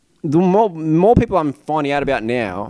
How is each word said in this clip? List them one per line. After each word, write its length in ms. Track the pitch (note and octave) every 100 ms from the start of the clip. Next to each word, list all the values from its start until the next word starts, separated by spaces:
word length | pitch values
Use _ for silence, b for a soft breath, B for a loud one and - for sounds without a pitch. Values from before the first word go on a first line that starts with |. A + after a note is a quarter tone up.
| _ _ D#3
The 120 | D#3+
more, 320 | F#3 G3 A3
more 440 | D#3+ D#3 D#3+ G3+
people 220 | B3 A#3+ F#3
I'm 160 | D3
finding 400 | B2+ - D#3 C#3+
out 100 | C#3+
about 200 | C#3 B2
now 440 | A2 B2 G#2 F2+